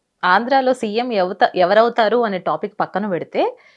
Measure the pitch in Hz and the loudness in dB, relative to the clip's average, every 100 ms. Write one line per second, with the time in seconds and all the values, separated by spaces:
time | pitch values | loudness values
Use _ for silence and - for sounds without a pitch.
0 | _ _ 180 190 240 269 254 254 220 208 | _ _ 2 2 2 0 0 -2 -2 -4
1 | 247 214 180 185 - 180 175 208 233 233 | -2 -2 -2 2 0 2 2 4 2 2
2 | 214 240 233 185 180 156 208 - 160 190 | 0 0 -2 -4 -4 -6 -6 -6 -6 -4
3 | 208 170 151 220 403 508 _ | -4 -6 -6 -4 -4 -6 _